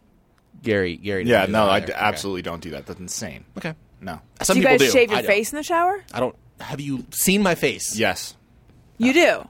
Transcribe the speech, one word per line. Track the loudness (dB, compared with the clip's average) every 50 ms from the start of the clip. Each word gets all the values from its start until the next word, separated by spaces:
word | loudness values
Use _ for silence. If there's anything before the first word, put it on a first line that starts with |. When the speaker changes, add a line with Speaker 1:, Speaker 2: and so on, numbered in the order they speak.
| _ _ _ _ _ _ _ _ _ _ -20 -8 -4
Speaker 1:
Gary, | -2 0 0 0 -2 -4
Gary | -6 -6 -6 -4 -2 2
doesn't | 2
Speaker 2:
Yeah, | 4 4 4
Speaker 1:
do | 2
Speaker 2:
no, | 2 2 2
Speaker 1:
that | 4
Speaker 2:
I | 2
Speaker 1:
either. | 2 0
Speaker 2:
d-, | -4 -4
Speaker 1:
Okay. | -2
Speaker 2:
absolutely | -2 -2 -2 -2 -6 -6 -8 -6
don't | -8 -8 -10 -10
do | -10 -12
that. | -12 -12 -12
That's | -14 -14 -14
insane. | -12 -12 -10 -10 -10 -12 -14 -16 -20 -20 _
Speaker 1:
Okay. | -12 -12 -12 -12 -14 _ _ _ _
Speaker 2:
No. | -14 -14 -14 -14 -16 _ _ -4
Speaker 1:
Some | -2 2 2
Speaker 3:
Do | 4
you | 6
Speaker 1:
people | 6 6 6
Speaker 3:
guys | 6 6 6
Speaker 1:
do. | 4
Speaker 3:
shave | 4 4
your | 2 0
Speaker 1:
I |
don't. | 0 2
Speaker 3:
face | 0 0 0 -2
in | -6
the | -8 -4
shower? | -2 0 0 2 0 -2 -4 -8 -12 -6
Speaker 1:
I | -4
don't. | -4 -4 -6 -10 _ _ _ -18
Have | -14 -10 -10 -8
you | -6 -6 -6 -6 -8 -10
seen | -6 -2 2 2 2 4
my | 2 2 2
face? | 2 0 -2 -2 -4 -6 -6 -2
Speaker 2:
Yes. | 0 0 0 0 -2 -6 -12 -16 _ _ _ _ _ _ -20 _ _ _ _ _
Speaker 3:
You | 0 0 4 4
do? | 6 6 4 4 0 -4 -4